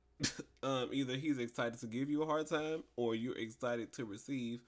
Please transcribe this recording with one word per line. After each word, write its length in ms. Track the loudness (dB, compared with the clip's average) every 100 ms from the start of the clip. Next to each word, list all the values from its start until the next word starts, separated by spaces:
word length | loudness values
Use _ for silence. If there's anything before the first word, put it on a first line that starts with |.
| _ -2
<laughs> 100 | -2 -2 -12 _
Um, 260 | 0 2 2
either 240 | 0 2 0
he's 220 | 2 0
excited 400 | 0 0 -2 -2
to 80 | -4
give 200 | -2 2
you 140 | 2
a 40 | 4
hard 200 | 2 2
time 380 | 0 0 -2 -4
or 220 | 0 2 2
you're 200 | 0 -2
excited 560 | -4 -2 0 0 -2
to 100 | -6
receive 580 | -6 -6 -4 -2 -2 -4